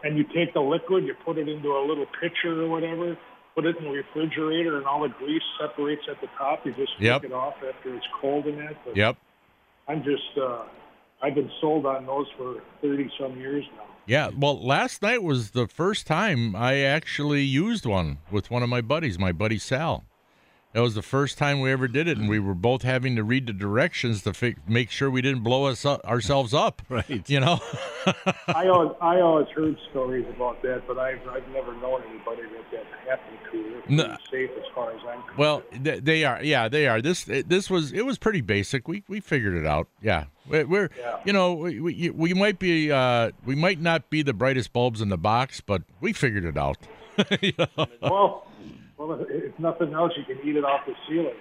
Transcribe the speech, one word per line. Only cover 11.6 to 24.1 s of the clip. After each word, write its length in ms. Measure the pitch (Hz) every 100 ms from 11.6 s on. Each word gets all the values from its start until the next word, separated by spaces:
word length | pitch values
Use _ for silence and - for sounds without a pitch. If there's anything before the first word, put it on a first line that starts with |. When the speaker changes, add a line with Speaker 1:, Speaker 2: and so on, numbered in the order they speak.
Speaker 1:
sold 240 | 156 156 139
on 200 | 135 127
those 220 | 139 139 -
for 240 | 127 113 - -
thirty-some 560 | 147 139 127 - 135 127
years 260 | 131 143 135 -
now. 80 | - - -
Speaker 2:
Yeah, 220 | 131 131 117
well, 240 | 143 127
last 380 | 117 147 247 -
night 200 | 202 247
was 300 | 180 131 107
the 160 | 123 117
first 400 | - 175 214 -
time 480 | 156 214 143 117 95
I 220 | 120 135
actually 640 | 139 151 - - 147 143
used 440 | 139 135 202 226 120
one 340 | 95 80 71 -
with 180 | 101 -
one 140 | 120
of 60 | 123
my 120 | 123
buddies, 380 | 113 151 156 87
my 120 | 95
buddy 240 | 82 107 110
Sal. 460 | - 131 160 95 - _ _ _ _ _ _
That 80 | 110
was 120 | 120 107
the 60 |
first 360 | - 135 143 -
time 200 | 143 143
we 100 | 131
ever 160 | 135 127
did 200 | 123 170
it, 100 | 131
and 100 | 107
we 80 | 107
were 140 | 98
both 300 | 92 110 127
having 320 | 123 127 131 120
to 80 |
read 240 | 107 127 123
the 60 |
directions 680 | 98 101 104 170 - 120